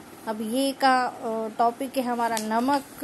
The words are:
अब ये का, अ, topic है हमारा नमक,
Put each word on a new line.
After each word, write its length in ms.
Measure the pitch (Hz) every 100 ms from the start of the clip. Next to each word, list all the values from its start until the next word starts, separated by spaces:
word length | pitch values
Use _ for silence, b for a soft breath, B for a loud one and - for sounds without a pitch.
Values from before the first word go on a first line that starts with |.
| - - -
अब 100 | 214
ये 320 | 220 247 277
का, 300 | 269 269 254
अ, 440 | 247 - 240 220 220 220
topic 380 | 233 233 269 269
है 60 |
हमारा 340 | 247 240 233 220
नमक, 440 | 214 220 254 285 269 -